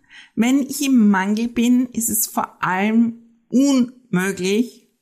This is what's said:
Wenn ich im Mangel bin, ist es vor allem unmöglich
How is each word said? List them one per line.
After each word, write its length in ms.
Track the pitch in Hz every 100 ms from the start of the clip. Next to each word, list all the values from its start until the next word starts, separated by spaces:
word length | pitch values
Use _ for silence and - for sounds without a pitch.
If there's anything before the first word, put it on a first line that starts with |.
| _ - -
Wenn 260 | - 233 277
ich 220 | 254 -
im 260 | 277 254 208
Mangel 400 | 196 190 214 240
bin, 380 | 240 240 247 262
ist 220 | 220 220
es 180 | 208 -
vor 380 | - - -
allem 800 | 165 185 214 226 233 - - _ _
unmöglich 1400 | 247 277 262 233 - _ 180 190 185 185 214 240 - _ _